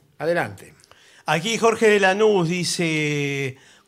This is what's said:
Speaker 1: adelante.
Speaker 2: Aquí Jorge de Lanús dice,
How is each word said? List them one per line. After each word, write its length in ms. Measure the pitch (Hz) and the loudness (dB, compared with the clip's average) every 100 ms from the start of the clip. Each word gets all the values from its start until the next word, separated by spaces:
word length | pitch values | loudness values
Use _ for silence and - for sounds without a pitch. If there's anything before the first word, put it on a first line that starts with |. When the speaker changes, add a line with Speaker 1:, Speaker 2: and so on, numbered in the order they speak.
| _ - | _ -10
Speaker 1:
adelante. 560 | 151 170 120 101 - _ _ _ _ _ - | -4 -4 -4 -10 -20 _ _ _ _ _ -4
Speaker 2:
Aquí 320 | 156 185 220 | -2 -2 0
Jorge 300 | 226 220 220 | 0 2 4
de 100 | 208 | 4
Lanús 480 | 190 196 220 202 165 | 4 4 4 4 2
dice, 1080 | 180 170 - 170 156 151 147 143 139 135 127 _ _ | -2 -4 -4 -2 -2 -2 -2 -4 -4 -6 -10 _ _